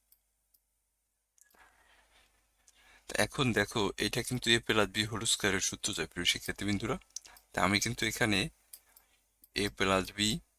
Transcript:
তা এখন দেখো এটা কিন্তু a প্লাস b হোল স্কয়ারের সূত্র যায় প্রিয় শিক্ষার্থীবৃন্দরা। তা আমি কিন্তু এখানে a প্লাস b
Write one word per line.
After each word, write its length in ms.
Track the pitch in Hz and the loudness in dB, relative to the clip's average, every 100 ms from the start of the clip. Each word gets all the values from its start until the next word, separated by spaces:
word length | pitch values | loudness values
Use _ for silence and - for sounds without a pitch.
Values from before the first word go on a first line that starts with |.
| _ _ _ _ _ _ _ _ _ _ _ _ _ _ _ _ - _ _ _ _ _ _ _ _ _ _ _ _ - - | _ _ _ _ _ _ _ _ _ _ _ _ _ _ _ _ -20 _ _ _ _ _ _ _ _ _ _ _ _ -20 -6
তা 60 | - 104 | -2 0
এখন 200 | - 127 104 | 0 0 2
দেখো 220 | 104 117 98 - 104 | 0 0 -2 0 -2
এটা 160 | 123 117 | -2 -4
কিন্তু 180 | 123 - 117 | -4 2 2
a 40 | - | 4
প্লাস 200 | 110 101 107 | 2 2 0
b 20 | 104 | -4
হোল 120 | 107 110 | -2 -2
স্কয়ারের 300 | - 104 92 - | 0 2 0 -2
সূত্র 180 | - - 92 | -4 -6 -4
যায় 120 | 76 | -6
প্রিয় 160 | - 87 | -2 -2
শিক্ষার্থীবৃন্দরা। 640 | - - 92 101 98 113 175 - - - - _ | -2 -4 -6 -2 -2 -2 -4 -8 -18 -20 -20 _
তা 60 | - 90 | 0 2
আমি 100 | 101 113 | 2 0
কিন্তু 160 | 117 113 | -2 -4
এখানে 280 | - 117 98 139 - _ - _ - _ _ _ _ - - | 0 2 2 0 -6 _ -20 _ -20 _ _ _ _ -10 -4
a 20 | 101 - | -4 0
প্লাস 260 | 95 95 92 - | 2 4 2 0
b 20 | 107 170 - | 0 0 -6